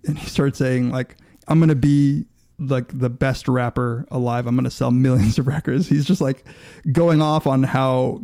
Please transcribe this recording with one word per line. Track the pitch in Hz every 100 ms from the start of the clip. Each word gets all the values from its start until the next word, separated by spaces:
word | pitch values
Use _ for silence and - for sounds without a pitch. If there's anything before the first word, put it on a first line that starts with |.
| -
and | 151
he | -
started | - 139 -
saying, | 131 127 123
like, | 131 123 - _ _ -
"I'm | 160
gonna | 160 139
be, | 143 143 143 147 - _ _ -
like, | 135 127 123 -
the | 123
best | 123 135 123 -
rapper | 127 120 127 123 117 -
alive. | 131 120 120 120
I'm | 127
gonna | 127
sell | - 123
millions | 123 131 123 107 127
of | 131
records." | 147 151 135 175
He's | 147 139
just, | 185
like, | 135 135 - - - - 156
going | 147 170 156
off | 156 156 147
on | 135
how | 131 139 131 127 127 -